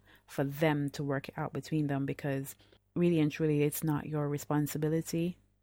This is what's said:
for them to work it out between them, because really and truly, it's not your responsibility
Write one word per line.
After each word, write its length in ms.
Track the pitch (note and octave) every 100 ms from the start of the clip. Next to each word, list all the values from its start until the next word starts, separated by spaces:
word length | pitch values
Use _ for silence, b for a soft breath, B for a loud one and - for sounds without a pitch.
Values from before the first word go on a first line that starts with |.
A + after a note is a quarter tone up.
| b b b
for 160 | -
them 480 | C#3 C#3+ D#3+ D3+ C#3+
to 140 | -
work 240 | C#3 C3+ -
it 60 | -
out 160 | D3+
between 340 | C#3 - D#3 C#3+
them, 200 | C#3 C#3
because 500 | C#3 D3 C3+ C#3 - b b _ -
really 240 | F3 E3
and 100 | D3+
truly, 320 | - D#3 D3
it's 220 | D3 -
not 240 | D#3+ C#3+ -
your 200 | D3+ D3
responsibility 1080 | D3 - D3 D3 D#3 D3+ D#3+ - E3 E3+ - _ _